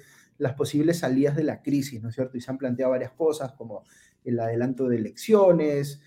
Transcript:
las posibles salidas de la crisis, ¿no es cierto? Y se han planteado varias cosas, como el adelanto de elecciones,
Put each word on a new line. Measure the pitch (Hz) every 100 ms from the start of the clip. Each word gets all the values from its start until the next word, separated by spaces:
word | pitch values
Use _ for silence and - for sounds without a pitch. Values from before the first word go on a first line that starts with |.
| - - _ -
las | 135 -
posibles | 143 147 160 170
salidas | 131 127 143 147
de |
la | 147 104
crisis, | - 143 135 117
¿no | 117
es | 113
cierto? | 127 127
Y |
se | 123
han | 131
planteado | 131 123 127
varias | 127 123
cosas, | - 160 151 131
como | - 113 101 - _ _ _
el | 127 120
adelanto | 113 117 123 127 127
de | 117
elecciones, | 104 - - 208 190 170 151 143 143 -